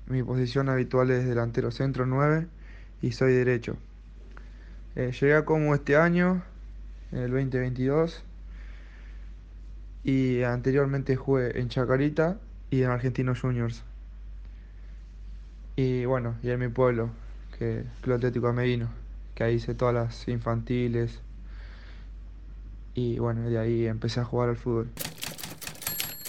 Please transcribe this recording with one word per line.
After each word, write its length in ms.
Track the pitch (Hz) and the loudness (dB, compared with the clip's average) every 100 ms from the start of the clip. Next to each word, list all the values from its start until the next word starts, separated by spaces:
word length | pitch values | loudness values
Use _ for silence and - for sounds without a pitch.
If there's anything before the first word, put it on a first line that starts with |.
| - | -2
mi 160 | 131 | 0
posición 460 | 123 127 123 135 135 | 2 2 2 2 2
habitual 420 | 131 120 127 127 | 2 4 4 6
es 160 | 127 127 | 4 4
delantero 440 | 117 117 120 117 | 2 2 0 0
centro, 360 | 120 135 127 127 | 0 0 2 2
nueve, 400 | 131 147 156 170 - - - - - | 4 4 4 0 -8 -16 -16 -16 -4
y 100 | 123 | -2
soy 200 | 117 131 | 2 4
derecho. 440 | 127 123 123 113 - - - - - - - - - - - - | 6 4 2 0 -8 -10 -18 -18 -18 -16 -16 -16 -16 -16 -16 -10
Eh, 160 | - 123 127 | -4 -2 4
llegué 160 | 143 | 6
a 100 | 151 | 6
Como 300 | 151 156 151 | 6 4 4
este 220 | 143 - 143 | 4 6 6
año, 460 | 170 175 180 185 - - - - - - - | 8 6 4 2 -2 -12 -14 -14 -14 -14 -8
en 60 | 127 | -4
el 140 | 123 | 0
veinte 260 | 131 135 127 | 2 2 0
veintidós, 640 | 127 123 127 147 170 - - - - - - - - - - - - - - - - - - - | 0 0 2 4 2 0 -14 -14 -14 -12 -12 -14 -16 -16 -14 -14 -14 -16 -16 -16 -14 -14 -14 -8
y 380 | - 135 131 123 | 0 2 4 4
anteriormente 760 | 123 123 127 139 139 139 135 127 | 2 2 2 4 4 2 2 0
jugué 420 | - 135 123 - | 2 2 2 0
en 100 | 123 | 0
Chacarita 680 | 135 120 131 147 151 160 202 - - - | 2 4 4 4 4 2 2 -8 -12 0
y 120 | 131 | 2
en 80 | 127 | 4
Argentinos 500 | 123 127 120 127 120 | 2 0 2 0 2
Juniors. 440 | 127 123 117 117 - - - - - - - - - - - - - - - - - - - - | 0 0 0 -4 -10 -14 -14 -14 -14 -12 -14 -14 -16 -16 -14 -14 -14 -14 -14 -14 -14 -14 -8 0
Y 280 | 131 127 | 2 2
bueno, 300 | 123 131 117 117 | 2 2 0 -2
y 80 | 123 | 0
en 100 | 123 | 0
mi 80 | 123 | 0
pueblo, 420 | 120 127 120 117 113 - - - - | 4 4 4 0 -4 -12 -12 -12 -4
que 260 | 117 113 123 - | -2 -2 -4 -6
Club 140 | 127 123 | 0 2
Atlético 320 | 123 117 120 | 2 2 2
Ameguino, 400 | 123 123 123 117 - - - - | 2 2 2 0 -6 -10 -12 -10
que 100 | - | -2
ahí 100 | 117 | 2
hice 200 | 117 117 | 2 0
todas 200 | 120 123 | 0 2
las 340 | 120 117 - - | 4 0 -4 -4
infantiles. 920 | 120 117 117 117 123 123 117 117 - - - - - - - - - - - - - - - - - - | -2 0 0 0 0 2 2 0 -4 -12 -14 -12 -12 -12 -14 -16 -16 -14 -14 -14 -14 -14 -14 -14 -14 -10
Y 260 | - 120 117 | -2 0 0
bueno, 280 | 117 113 117 | 0 0 0
de 100 | 117 | 0
ahí 280 | 113 117 113 | 2 2 2
empecé 320 | 110 113 123 | 0 -2 -2
a 60 | |
jugar 240 | 120 123 120 | 0 2 2
al 80 | 117 | 0
fútbol. 320 | 127 113 113 - - - - - - - - - - - - - | 0 0 -2 -6 -10 -8 -10 -8 -12 -12 -12 -8 -6 -4 -6 -6